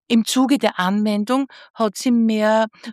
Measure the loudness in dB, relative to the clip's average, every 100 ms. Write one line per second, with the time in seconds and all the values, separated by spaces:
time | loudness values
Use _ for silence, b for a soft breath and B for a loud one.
0 | 0 0 0 0 0 2 0 -2 -2 0
1 | -2 -2 -2 -2 -4 B B -4 -4 -2
2 | 0 2 2 2 2 2 0 -6 -10